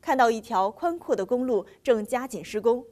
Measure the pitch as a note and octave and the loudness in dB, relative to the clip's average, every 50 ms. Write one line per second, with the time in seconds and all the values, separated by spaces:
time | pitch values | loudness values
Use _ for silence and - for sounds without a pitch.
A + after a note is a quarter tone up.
0 | _ - C4+ C4+ B3 A#3 A#3 A3 G#3+ - A#3 F#3+ F#3+ G3+ A3+ - - E4+ E4+ E4+ | _ -2 2 4 4 4 4 0 -4 -2 0 0 0 0 -2 -2 -4 -4 -4 -4
1 | - - C4 G3 F#3 F#3 B3 B3 B3+ B3+ A#3+ G3 F3+ - - _ _ - A#3+ G#3+ | -2 -2 -2 -2 0 -2 -2 -2 0 0 0 0 -2 -4 -16 _ _ 0 0 0
2 | G#3 G#3 - A#3+ B3+ C4 - F3 D#3 - - G#3+ G3 A#3 A#3 B3 - - | 2 -4 -4 -4 -4 -6 -10 -12 -12 -6 -8 0 2 2 2 2 -2 -14